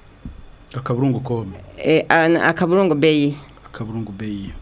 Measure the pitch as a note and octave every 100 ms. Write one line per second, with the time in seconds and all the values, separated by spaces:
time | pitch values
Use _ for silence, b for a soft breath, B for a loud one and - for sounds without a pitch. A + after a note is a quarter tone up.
0 | - - - - - - - B2+ - A#2+
1 | C3+ A#2 - A#2+ G2 F#2+ - - - D#3+
2 | - E3 D#3+ E3 D3+ D#3+ E3+ F#3 F#3+ D3
3 | D#3 D3+ C#3+ C#3+ B - - - A2 A2+
4 | G#2+ G2 G#2+ G2+ F#2+ -